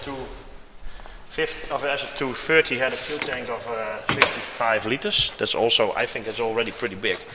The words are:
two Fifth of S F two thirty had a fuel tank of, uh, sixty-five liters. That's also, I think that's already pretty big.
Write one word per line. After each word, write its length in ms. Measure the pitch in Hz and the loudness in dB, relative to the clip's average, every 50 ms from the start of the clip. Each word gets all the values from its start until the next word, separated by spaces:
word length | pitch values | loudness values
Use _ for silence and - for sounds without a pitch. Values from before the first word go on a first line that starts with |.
two 140 | - 139 139 131 135 - - - - - - - - - - - - - - - - - - - - - - | -8 -8 -6 -6 -8 -8 -10 -12 -14 -14 -14 -16 -16 -16 -12 -8 -8 -6 -6 -8 -10 -12 -14 -14 -14 -8 -2
Fifth 380 | - 160 156 - - - - | -2 -2 -2 -2 -6 -6 -4
of 120 | 147 135 135 | -4 -2 0
S 200 | 143 139 143 139 | 0 -2 -2 -2
F 120 | - - | -4 -4
two 160 | - 143 131 | -4 -2 -2
thirty 460 | 120 - - - 160 160 156 - 131 120 | -2 -2 0 4 6 6 6 6 4 2
had 160 | 131 127 120 | 2 0 0
a 20 | |
fuel 220 | - - - 151 147 | -2 -4 -4 -4 -4
tank 320 | - 143 131 123 120 120 | -4 -4 -4 -6 -4 -4
of, 180 | 117 113 - 120 | -6 -6 -6 -4
uh, 380 | 117 110 110 107 107 104 - - - | -4 -4 -4 -4 -6 -4 -4 -2 2
sixty-five 720 | 139 131 - - 120 - - - - 120 113 110 107 104 | 4 4 4 4 0 -6 -6 -2 2 4 4 4 4 4
liters. 480 | 110 123 156 - 208 - - - - - - | 2 0 0 0 2 2 4 2 2 0 0
That's 160 | 107 - - | 0 2 2
also, 360 | - 110 117 - - 113 98 - | 4 4 6 6 6 6 4 4
I 120 | - 120 | 2 0
think 220 | - - 127 104 110 | 0 -2 -4 -4 -4
that's 120 | 104 110 | -2 -2
already 300 | 117 113 110 117 117 117 | 0 0 2 0 0 0
pretty 240 | 117 - 123 113 95 | -2 -4 -4 -4 -2
big. 240 | 95 104 104 90 - - - - | 0 0 0 0 0 -4 -10 -12